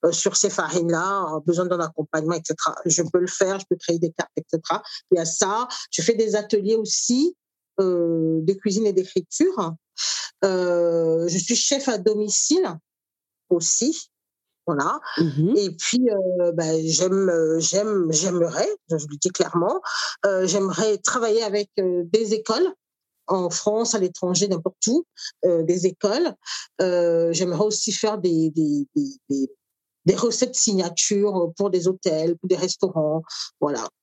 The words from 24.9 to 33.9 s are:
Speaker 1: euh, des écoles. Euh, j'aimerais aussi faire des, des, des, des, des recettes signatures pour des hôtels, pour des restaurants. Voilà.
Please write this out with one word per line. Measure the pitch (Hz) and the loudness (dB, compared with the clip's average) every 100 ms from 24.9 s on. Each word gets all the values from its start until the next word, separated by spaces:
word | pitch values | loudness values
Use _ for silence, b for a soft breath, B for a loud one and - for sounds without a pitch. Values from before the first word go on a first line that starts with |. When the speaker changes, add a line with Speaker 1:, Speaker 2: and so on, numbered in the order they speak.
| 277 339 B B - 180 | 0 -2 B B -2 2
Speaker 1:
euh, | 170 | 2
des | 160 175 185 | 2 2 0
écoles. | 180 208 233 339 196 B B B - | 0 -2 0 -2 -4 B B B -2
Euh, | 185 175 175 165 170 | 0 2 2 2 2
j'aimerais | 165 180 175 214 | 0 0 0 0
aussi | 214 - | 0 -4
faire | 196 214 208 | -2 -2 0
des, | 180 165 160 | 0 2 2
des, | 156 156 147 143 151 | 2 0 0 0 -2
des, | 139 269 _ | -2 -6 _
des, | 277 262 - _ _ _ _ 160 | -4 -4 -6 _ _ _ _ 0
des | 190 | 2
recettes | 240 - 254 254 | 2 0 -2 0
signatures | - 196 175 175 - 202 208 190 170 165 | 0 0 -2 -2 0 2 2 2 -2 0
pour | 202 | 0
des | 185 170 | 2 0
hôtels, | 185 185 156 165 165 | 0 0 0 0 -2
pour | 185 | 0
des | 180 | 0
restaurants. | 185 - 190 165 151 156 160 B B _ | 0 -2 -2 0 0 0 -4 B B _
Voilà. | 147 135 110 | -2 -2 -6